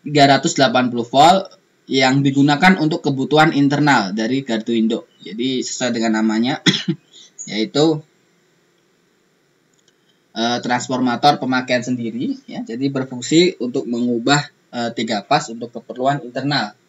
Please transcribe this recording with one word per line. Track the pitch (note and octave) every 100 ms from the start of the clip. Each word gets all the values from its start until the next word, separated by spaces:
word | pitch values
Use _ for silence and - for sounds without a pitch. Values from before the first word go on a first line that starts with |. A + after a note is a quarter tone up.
| C#3+
tiga | C#3+ C#3
ratus | C3+ E3
delapan | - C3 B2 B2
puluh | A#2+
volt | A2+ C3+ D#3 F#3+ - - _ _ -
yang | C3 C3 C#3
digunakan | C#3 C3 C#3+ C#3+ F3+ F#3
untuk | D#3 F3
kebutuhan | D3+ C3+ B2+ D3+ D#3+ C#3
internal | C#3+ C#3+ D3 B2+ G2
dari | G#2 A2+ C3+ C3+
gardu | A2+ A2+
induk. | A#2 A2 A#2+ - _
Jadi | - G#2+ B2+ B2+ A2+
sesuai | - B2 A#2
dengan | A2+ A2
namanya, | A2 A2 A#2+ D3+ - - - D#3+
<coughs> | _ - - - -
yaitu, | G2+ G#2+ C3+ D#3+ D3+ - _ _ _ _ _ _ _ _ _ _ _ _ _ _ _ _ _ _ _ _ _ _ -
eh, | A#2 A#2+
transformator | A#2 B2 - B2+ B2+ A#2 D3 C#3+
pemakaian | B2+ B2+ B2+ B2
sendiri | A#2+ B2 A#2 A#2 E3+ - -
ya. | -
Jadi | - A#2 C#3
berfungsi | C3+ B2+ B2 - D#3 F3+ -
untuk | B2 C3+ A#2
mengubah, | A#2 B2 A#2+ B2 D3 - _ _
eh, | A#2+ A#2
tiga | A#2 A2+ G#2+ -
pas | D3 -
untuk | A#2 A#2
keperluan | A#2+ - B2 C3 C#3+
internal. | A#2+ C3 C3+ C#3 G#2 -